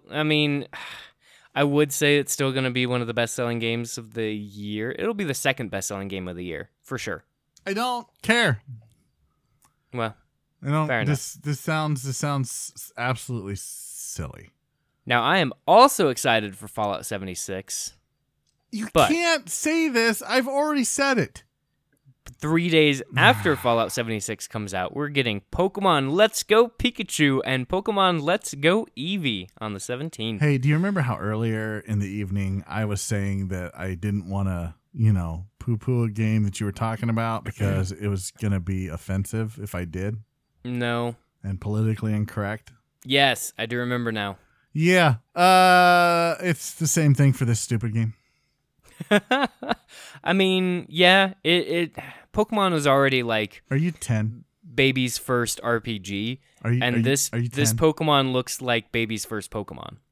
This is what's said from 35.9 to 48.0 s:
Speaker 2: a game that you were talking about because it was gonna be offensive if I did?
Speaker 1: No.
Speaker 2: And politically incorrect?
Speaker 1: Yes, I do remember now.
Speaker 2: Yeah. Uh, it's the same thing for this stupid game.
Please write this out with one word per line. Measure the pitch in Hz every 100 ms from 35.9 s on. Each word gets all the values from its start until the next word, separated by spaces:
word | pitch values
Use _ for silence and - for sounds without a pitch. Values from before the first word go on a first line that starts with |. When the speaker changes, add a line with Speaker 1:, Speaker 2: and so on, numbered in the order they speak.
| 123
Speaker 2:
a | 117
game | 101 110 110
that | 104 95
you | 104
were |
talking | 98 113 110 117
about | 113 113 113
because | - - 101 95 95
it | 95 104
was | 98 92 -
gonna | 107 98
be | 87 95 92
offensive | 80 - 95 98 110 110 110
if | 101
I | 90
did? | 90 90 98 110 - _ _ _
Speaker 1:
No. | 123 123 120 120 120 - _ _
Speaker 2:
And | 98 95
politically | 104 104 110 107 110
incorrect? | 107 107 - 101 110 - _ _ _
Speaker 1:
Yes, | 127 139 139 117 - -
I | 113
do | 120
remember | 123 123 117
now. | 110 101 98 _ _ _
Speaker 2:
Yeah. | 151 165 180 160 117 -
Uh, | - 180 185 185 180 180 175 175 170 170 160
it's | 180 160 -
the | - 160
same | - 151
thing | 139 139
for | 131
this | 120 113
stupid | - 117 113
game. | 110